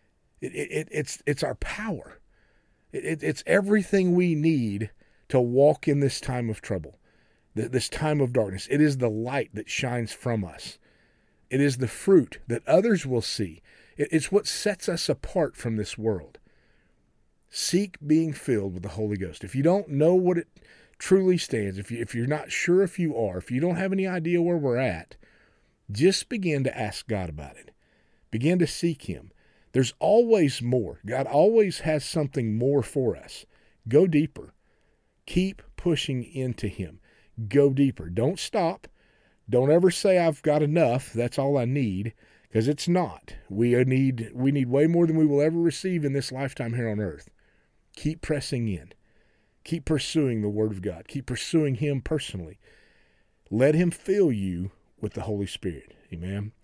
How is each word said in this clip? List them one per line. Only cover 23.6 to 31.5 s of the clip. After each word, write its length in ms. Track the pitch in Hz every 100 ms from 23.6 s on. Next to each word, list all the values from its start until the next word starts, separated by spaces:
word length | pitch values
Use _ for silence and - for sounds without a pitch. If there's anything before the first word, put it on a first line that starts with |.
| 170 170
have 160 | 190
any 160 | 190 190
idea 340 | 180 160 175
where 160 | 170 175
we're 200 | 143 120
at, 400 | 131 82 - - - _ _ _ _ _ -
just 380 | 104 165 190 -
begin 340 | 233 185 143
to 140 | 131 -
ask 300 | 107 - -
God 200 | 107 87
about 300 | 76 71 -
it. 140 | - _ _ _ _ _ _
Begin 300 | 113 139 180
to 80 | 165
seek 360 | - 170 156
him. 280 | - 73 92 _ _ _ _
There's 200 | 131 123 -
always 600 | 156 214 240 220 151 -
more. 400 | 120 127 92 - 98
God 220 | 127 135
always 520 | 143 185